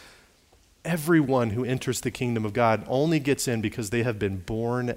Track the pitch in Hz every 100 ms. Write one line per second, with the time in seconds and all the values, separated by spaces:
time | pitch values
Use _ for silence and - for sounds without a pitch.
0 | - - _ _ _ _ _ _ 165 175
1 | 151 165 135 131 117 110 123 131 - 117
2 | 123 - 123 113 107 113 117 107 110 131
3 | 160 156 139 131 131 113 104 - 101 117
4 | 120 107 101 95 87 110 117 123 120